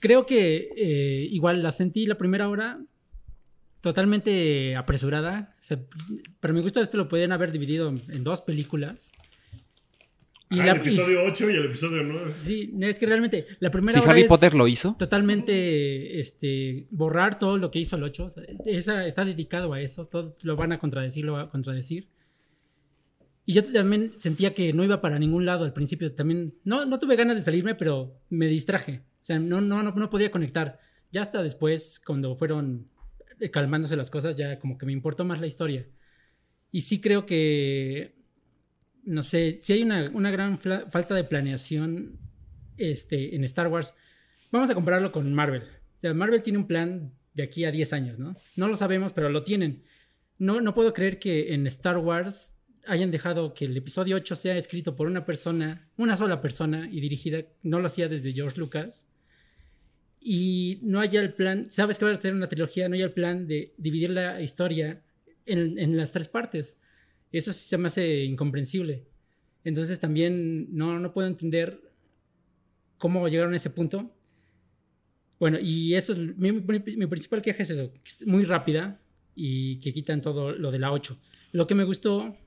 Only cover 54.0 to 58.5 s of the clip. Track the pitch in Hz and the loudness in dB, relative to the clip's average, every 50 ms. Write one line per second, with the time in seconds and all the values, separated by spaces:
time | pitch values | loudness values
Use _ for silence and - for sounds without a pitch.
54 | 185 185 190 190 185 - 180 147 - 185 185 180 170 - - 170 160 - 147 131 | 0 0 0 -2 -2 -4 -8 -4 -2 -2 -2 -2 -4 -4 -8 -6 -6 -6 -4 -2
55 | 160 160 185 185 156 - 170 - - 170 165 165 156 156 160 170 - _ _ - | -2 -2 -2 -2 -2 -4 -6 -4 -2 -2 -2 0 -2 -2 -6 -8 -14 _ _ -2
56 | 226 233 220 180 214 202 180 139 131 151 123 - 165 156 156 156 160 190 208 165 | 0 0 2 2 2 0 0 0 -2 -6 -4 -2 -2 -2 -2 -2 -6 -8 -8 -6
57 | 139 147 147 135 - 165 151 160 156 - _ _ _ 170 156 175 180 175 - - | -4 -4 -4 -4 -4 -4 -4 -4 -6 -8 _ _ _ -2 -2 0 0 -2 -2 -2
58 | 170 160 160 151 127 135 135 131 143 143 | -2 -2 -2 -4 -4 -6 -4 -4 -6 -6